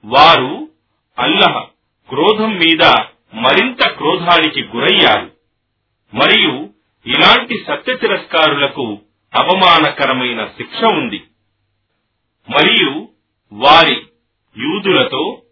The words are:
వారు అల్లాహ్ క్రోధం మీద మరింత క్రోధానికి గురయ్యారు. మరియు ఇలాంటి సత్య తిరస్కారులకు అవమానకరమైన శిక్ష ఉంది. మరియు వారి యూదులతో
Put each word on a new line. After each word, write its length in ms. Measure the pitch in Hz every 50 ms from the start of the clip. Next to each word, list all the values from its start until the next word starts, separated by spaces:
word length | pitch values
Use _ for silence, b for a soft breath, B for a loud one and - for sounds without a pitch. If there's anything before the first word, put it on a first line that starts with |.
| -
వారు 640 | 104 117 139 151 165 165 139 127 139 175 233 311 - _ _ _ _ _ _ _ _ _ -
అల్లాహ్ 440 | 123 143 175 196 196 170 143 117 - - _ _ _ _ _ _ _ _
క్రోధం 460 | 131 135 160 202 214 208 214 220 208
మీద 300 | 180 165 160 165 156 165 147 123 113 - - _ _ _ _ -
మరింత 540 | 110 117 127 151 185 233 262 247 - 254 -
క్రోధానికి 760 | - - 147 156 180 170 170 175 175 165 160 151 147 143
గురయ్యారు. 680 | 110 101 110 117 131 165 202 196 160 123 107 98 87 - _ _ _ _ _ _ _ _ _ _ _ _ _ _ _ _ 98
మరియు 540 | 113 143 160 208 226 208 156 127 135 156 202 _ _ _ _ _ _ _
ఇలాంటి 580 | 117 127 147 170 190 226 247 233 - 233 196 - -
సత్య 280 | 147 139 - - 254
తిరస్కారులకు 1000 | - 233 214 202 180 - - - 160 160 151 143 143 139 139 139 147 127 110 104 101 _ _ _ _ _ _ -
అవమానకరమైన 1120 | 175 165 170 185 190 185 180 170 160 151 139 - - 143 135 131 127 127 123 120 113 107
శిక్ష 400 | - - - 120 - - - 214
ఉంది. 380 | 226 190 156 131 110 101 90 - _ _ _ _ _ _ _ _ _ _ _ _ _ _ _ _ _ _ _ _ _ _ _ _ -
మరియు 580 | 117 143 160 208 233 226 185 143 139 160 220 - _ _ _ _ _ _ _ _
వారి 500 | 107 104 117 139 151 165 165 151 127 - - _ _ _ _ _ _ _ _ _ _ 110
యూదులతో 840 | 120 147 180 208 185 196 175 - - - 131 131 160 202 254 - _ _